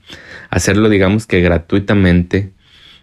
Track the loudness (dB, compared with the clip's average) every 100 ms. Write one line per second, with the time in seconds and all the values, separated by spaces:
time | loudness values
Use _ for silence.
0 | -14 -20 -20 -20 -8 -4 -2 0 2 2
1 | 2 0 -2 0 2 0 -2 -4 0 0
2 | 2 2 0 -4 -6 -12 _ _ -20 -20